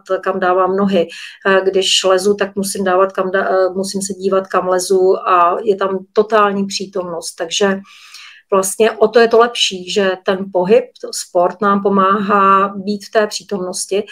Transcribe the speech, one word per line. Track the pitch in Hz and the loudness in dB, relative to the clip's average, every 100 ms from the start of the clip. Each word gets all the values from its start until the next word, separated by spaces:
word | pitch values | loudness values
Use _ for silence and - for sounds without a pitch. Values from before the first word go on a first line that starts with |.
| - 185 | -4 -4
kam | 190 190 | -2 -2
dávám | 185 185 185 190 | 0 2 2 0
nohy. | 196 190 - - - - 202 | 0 0 -2 -6 -18 -6 0
Eh, | 190 190 | 2 2
když | 190 190 - | 0 0 0
lezu, | 190 185 196 | 2 2 2
tak | 202 196 202 | 0 -2 -4
musím | 196 196 | -6 -4
dávat, | 190 185 190 | 0 0 0
kam | - 190 | -2 -4
da-, | 190 196 | -2 0
eh, | 190 185 | 0 0
musím | 185 190 196 | -2 -6 -6
se | 196 | -8
dívat, | 185 190 190 190 | -6 -2 -2 0
kam | 190 180 | -2 0
lezu, | 185 180 190 185 196 | 0 2 2 4 2
a | - 180 170 202 | 2 2 2 0
je | 226 190 | -2 -2
tam | 196 190 190 | -2 -4 -4
totální | - 208 220 208 202 196 | -2 2 2 2 0 -4
přítomnost. | 196 190 196 180 170 175 - | -6 -8 -8 -8 -8 -10 -10
Takže | 170 - 202 196 196 - - - - - - | -6 -2 0 -2 -8 -20 -20 -20 -20 -20 -2
vlastně | 196 190 - 220 | 0 0 0 0
o | - 214 | 2 2
to | 233 | 4
je | 226 | 4
to | 233 | 4
lepší, | 240 - - 185 180 | 2 2 -4 -4 -6
že | 185 190 185 - | -2 -2 -2 -2
ten | 190 196 | -4 -2
pohyb, | 180 180 233 254 _ - | -2 4 4 2 _ -12
sport | - - 180 175 190 | -12 -4 0 0 0
nám | 208 202 | 0 0
pomáhá | 196 196 190 202 196 208 196 196 202 202 | 2 2 2 2 0 2 4 4 2 -4
být | 190 208 - | -6 -8 -4
v | |
té | 226 214 | -2 -2
přítomnosti, | - 180 202 180 190 - 196 208 | -4 -10 -8 -6 -8 -4 -4 -4